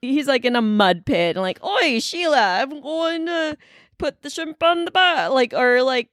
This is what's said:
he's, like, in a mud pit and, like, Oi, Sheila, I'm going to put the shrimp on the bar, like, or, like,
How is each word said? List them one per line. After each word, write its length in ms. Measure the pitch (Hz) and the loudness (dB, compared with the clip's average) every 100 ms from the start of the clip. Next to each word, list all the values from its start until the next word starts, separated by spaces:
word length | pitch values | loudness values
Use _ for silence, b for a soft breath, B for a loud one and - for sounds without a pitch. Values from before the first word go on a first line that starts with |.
he's, 260 | 247 269 269 | -2 -2 0
like, 180 | 269 | 0
in 120 | 240 240 | 2 0
a 60 | |
mud 420 | 226 214 196 180 | 2 4 4 2
pit 320 | - 175 170 165 | 0 0 0 0
and, 60 | |
like, 200 | 190 - | -4 -4
Oi, 360 | - 403 359 233 | -4 0 0 0
Sheila, 600 | - 330 349 294 208 180 | -4 -4 0 2 2 0
I'm 200 | 262 302 | -4 -6
going 460 | 269 320 330 330 330 | -8 -4 -4 -4 -4
to 300 | 339 311 302 b b b _ | -4 -4 -8 b b b _
put 240 | 302 269 | -8 -8
the 80 | 190 | -14
shrimp 320 | - 330 311 | -10 -10 -2
on 220 | 330 339 | 0 2
the 60 | 339 | 0
bar, 380 | 370 370 320 170 | 2 2 2 0
like, 220 | 262 247 | 2 0
or, 300 | - 247 247 | 2 2 2
like, 260 | 262 254 240 | 2 0 -4